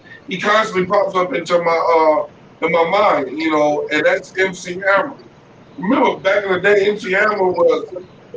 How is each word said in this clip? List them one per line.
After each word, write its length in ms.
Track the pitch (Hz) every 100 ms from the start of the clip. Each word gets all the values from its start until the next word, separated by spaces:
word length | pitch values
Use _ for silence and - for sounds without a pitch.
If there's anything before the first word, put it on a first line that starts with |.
| - - -
he 100 | 180
constantly 460 | 208 208 220 185 180
pops 280 | 202 190
up 200 | 185 180
into 240 | 170 170 175
my, 640 | 170 165 156 165 165 151 -
uh, 400 | - - - 160
in 60 |
my 160 | 170 -
mind, 500 | 196 208 143 127 151
you 120 | 160
know, 360 | 156 147 147 147
and 120 | 151
that's 320 | 165 185 - -
M 160 | 190
C 260 | 180 185 180
Hammer. 360 | 196 196 277 - - - - - - -
Remember 380 | 175 294 247 -
back 260 | 185 202
in 80 | 196
the 80 | 180
day, 280 | 190 208 196
M 100 | 208
C 140 | 185
Hammer 400 | 185 208 208 185
was 500 | 170 170 151 - 185 - - -